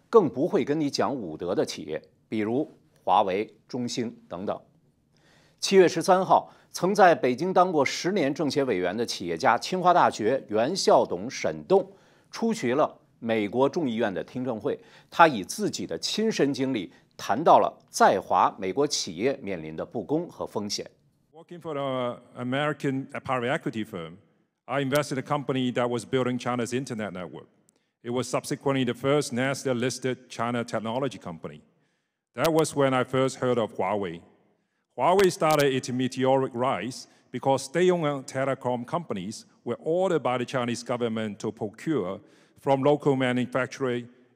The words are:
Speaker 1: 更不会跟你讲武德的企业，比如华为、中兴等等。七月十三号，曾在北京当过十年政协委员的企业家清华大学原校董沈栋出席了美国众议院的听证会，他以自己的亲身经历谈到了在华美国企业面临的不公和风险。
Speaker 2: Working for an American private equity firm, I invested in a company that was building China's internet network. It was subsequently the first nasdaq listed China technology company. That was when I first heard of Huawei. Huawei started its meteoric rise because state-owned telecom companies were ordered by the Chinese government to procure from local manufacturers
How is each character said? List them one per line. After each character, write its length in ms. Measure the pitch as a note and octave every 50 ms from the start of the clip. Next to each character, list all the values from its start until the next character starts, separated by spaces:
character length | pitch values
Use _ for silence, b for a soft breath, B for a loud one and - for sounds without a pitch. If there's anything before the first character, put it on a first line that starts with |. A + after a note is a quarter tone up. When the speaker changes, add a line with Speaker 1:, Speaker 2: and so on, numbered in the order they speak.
| b b
Speaker 1:
更 200 | - A#3 F#3+ C#3
不 180 | - B2+ D3 F3+
会 160 | F#3+ F#3 A#2+
跟 160 | G2+ C#3+ D#3+
你 100 | D3+ C#3
讲 240 | - - A2 G2 C3+
武 220 | C3+ G#2 E2 D#2
德 180 | D2+ F2+ E2+ G2
的 120 | D3 C#3
企 180 | - - - F2+
业， 180 | - D#2 D2+ - _ _ _ _ -
比 100 | - G#2+
如 320 | G#2 G#2 A#2 C3+ D#3 - - _ _ _ _ _ -
华 200 | - F#2 - G#2+
为、 300 | F#2+ F2+ G2+ A2 - - _ _ _
中 200 | - B2 B2 A#2+
兴 280 | - - A#2 A#2 A#2+ - - -
等 160 | F#2 F2 F#2+
等。 120 | G2 F#2 - - _ _ _ _ _ _ _ _ _ b b b b b b b b b b
七 160 | - - G3
月 120 | F#3+ F3+ D3+
十 140 | - E3
三 220 | C#3+ - F#3 F#3 F#3
号， 280 | - E3 G2+ - b b b b b
曾 220 | - - - F3+ G#3
在 220 | G3+ G3+ F3+ D#3+
北 200 | C3 - B2+ B2
京 160 | A#2 D#3+ F#3
当 200 | F#3 F#3 F3+ F#3
过 120 | F3 D3+ C3+
十 280 | - - - - E3
年 200 | G3+ G3+ D3 C3+
政 200 | D3 C#3 E3+ C#3
协 120 | A#2+ D3 C#3
委 120 | B2+ A2 F2+
员 180 | F2+ F2 F#2
的 80 | A2+ A#2+
企 220 | - - - F#2+
业 100 | E2+ E2+
家 220 | E2+ B2 B2 A2+ A#2+
清 240 | - - F#3 F#3
华 100 | E3 F3+
大 160 | F3 F3 C#3+ A2+
学 340 | - - A2+ G#2+ C3 C3 A#2 -
原 260 | G#2 G#2+ A#2 C3+ F#3+
校 280 | F#3 - A3+ F#3 C#3+ A2
董 240 | - F#2+ F2 F#2+ B2+
沈 320 | - - - F#2+ D#2+ D#2 D2+ -
栋 220 | F3+ B3 C4+ - b b b b b b b b
出 240 | - - A3 A3+ A3
席 200 | - - A#2+ A#2+
了 220 | C#3+ D3 A2+ - - _ _ _ -
美 320 | - A2+ A2+ A2+ G#2 G2+
国 180 | F#2 A#2+ C3 C#3
众 220 | C3+ F3+ E3 B2+
议 60 | A2+
院 180 | A2 A#2 G#2 F#2+
的 100 | E2 D#2
听 220 | - - B2+ B2+
证 140 | C3 A#2+ G#2+
会， 200 | G2+ C#3+ G2 - b b b b b b
他 180 | - - E3+ E3
以 160 | C3+ G#2 F2+
自 240 | D#2+ - - G#3 E3+
己 200 | - - G2 E2
的 100 | E2+ E2
亲 340 | - - - - A3 A3
身 220 | G3+ - D#3+ C#3 C#3
经 180 | B2 C3+ C3
历 200 | C3+ A2+ E2+ - b b b b b -
谈 240 | - - G2+ A#2
到 180 | E3 G3+ D#3+ A#2+
了 140 | G2 - - - _ _
在 300 | - - A#3 G3+ B2 F#2+
华 340 | - - G2 F#2 G#2+ C#3+ C#3+ -
美 120 | G2 F#2+
国 140 | F#2 C3 C#3+
企 300 | D3 - - - - E2+
业 200 | D#2+ G#2 C#3 C3 -
面 220 | - G2 F#2+ E2+ D#2
临 120 | D#2 D#2+
的 80 | E2 F2
不 200 | E2+ - B2 F#2+
公 260 | - C#3 D#3+ F3 -
和 160 | - - F2
风 240 | D#2 - A2 G2+ G#2
险。 160 | G2+ - E2+ - _ _ _ _ _ _ _ _ _
Speaker 2:
Working 260 | D#3 E3+ - F3 F3
for 160 | - E3+ D3+
an 420 | C#3 C#3 C3+ C3 B2+ B2 A#2+ A#2 - - - - A#2+
American 680 | B2 B2 B2+ C#3 D3 D3+ D3+ D3 - C#3+ C3 C3+ C#3 -
private 480 | - A#2+ - - C3+ B2+ A#2 A#2+ C#3 E3
equity 260 | - D3+ A#2 A2+ G#2
firm, 340 | - - F2+ E2 D#2+ E2+ G2 _ _ _ _ _ _ _ _ _
I 180 | - B2 C#3 C#3+
invested 300 | C3 C3 D3 D3 C#3+ D3
in 60 | C3
a 40 | B2+
company 500 | - D3 D3+ C3+ - C3+ C3 B2+ B2+ A#2
that 160 | C3 B2 B2
was 160 | A#2+ A#2+ G#2
building 320 | - - C3 B2+ B2 B2+ A#2+
China's 360 | - B2 B2 B2 A#2 G#2+ A#2
internet 380 | B2 C#3+ - B2+ G#2+ G#2+ G2 F2
network. 340 | F#2 F2+ D2+ B1 D#2 - - _ _ _ _ _ _ _ _ _ _ -
It 80 | A#2
was 160 | A#2+ B2+ A#2+ -
subsequently 560 | - C#3 - - D3 - - C#3+ C#3 C3+ C3
the 100 | A#2+ A#2+
first 400 | - - C#3 C#3+ D3+ C#3+ - A#2+
nasdaq 460 | A#2 B2+ C3+ C#3 - - C#3 B2+ A#2
listed 380 | A#2 C3 A#2+ - - C3 B2+ B2 - -
China 340 | - - A#2 A#2+ B2 A#2+ A#2
technology 540 | A#2+ - A2+ G#2 A2+ A2+ C3 C#3+ C3+ - F#2+
company. 440 | - F#2+ E2+ D#2+ - F2 D2 D2+ - _ _ _ _ _ _ _ _ _ _ _ _ _ -
That 160 | A#2 C3 E3
was 240 | D#3+ D#3+ D#3 D3 -
when 180 | C#3+ C#3 C3+ C3
I 100 | B2+ B2
first 360 | - - C3 C3 C3 B2+ -
heard 180 | C#3 B2+ B2 A#2
of 160 | A2 G2+ -
Huawei. 460 | - G2 F#2 G#2 G#2+ G2 F2+ E2 F2 - - _ _ _ _ _ _ _ _ _ _ _ _ - -
Huawei 320 | B2+ D#3+ F3+ G3 G3+ F#3
started 440 | - - E3+ D#3 D#3 D3 C#3+ C#3+ C3
its 160 | C3 - -
meteoric 640 | B2 B2+ B2+ B2 - C3 B2+ B2+ C3 C3+ C3 - -
rise 540 | A#2 B2 C3+ B2 F#2 F#2 B2 C#3 - - b b b b b
because 340 | - B2+ - C#3 C3+ B2+ C3+
state-owned 640 | - - E3 F3+ F3+ F3+ F3 D#3+ D3 C#3+ C3+ C3
telecom 640 | - - C3 C3+ C#3 C3 - - B2 B2 A#2+ A#2+ -
companies 580 | - F3 E3 - A#2+ G2 F2 G2+ A2 - - b b b b
were 120 | B2+ A#2 -
ordered 420 | - D#3 D#3+ F3+ F#3 F#3+ F3 C#3+ B2
by 140 | C3 B2 B2+
the 80 | B2
Chinese 380 | - - C3 A#2+ A#2+ A#2+ - -
government 540 | - B2+ A2+ A#2+ A#2 A2 A2+ A2 G#2+ G2+ -
to 120 | - A2+
procure 720 | G#2 - A#2+ G#2 - - - E3 D#3 B2+ F#2 F2+ G2 G#2 b b b b b b b _
from 200 | - C#3+ D#3+ -
local 340 | - D3 D3 D3 - D3+ C#3 C3
manufacturers 840 | C3 B2+ B2 B2 B2 A#2+ - C3+ B2+ A#2+ - - C3+ B2+ A#2+ B2 A#2+ A#2+ - _ _ _ _